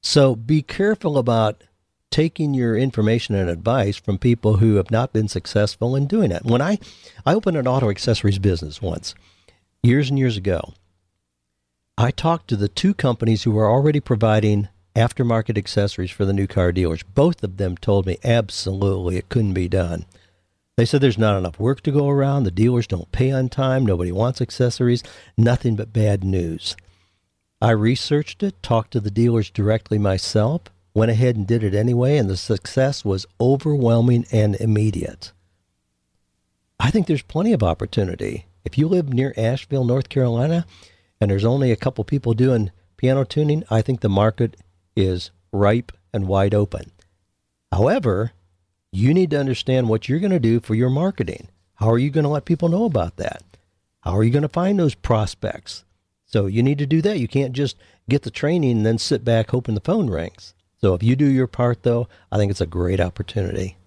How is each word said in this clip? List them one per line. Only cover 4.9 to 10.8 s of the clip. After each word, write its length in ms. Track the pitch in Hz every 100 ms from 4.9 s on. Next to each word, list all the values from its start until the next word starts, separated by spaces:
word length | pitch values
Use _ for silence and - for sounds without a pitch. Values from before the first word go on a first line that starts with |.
| 113 127
been 140 | 110 107
successful 680 | - - 110 104 - 117 135
in 120 | 143
doing 240 | 220 170
it. 120 | 82
When 180 | - 120
I, 180 | 151 208 - - - - -
I 80 |
opened 240 | 190 208 165
an 100 | 127
auto 220 | 131 117
accessories 500 | 101 - 113 104 98
business 420 | 101 87 78 76
once, 320 | 90 80 - - _ _ _ _ _ _
years 260 | 117 131 135
and 80 | 139
years 180 | 131 107
ago, 380 | 95 87 - -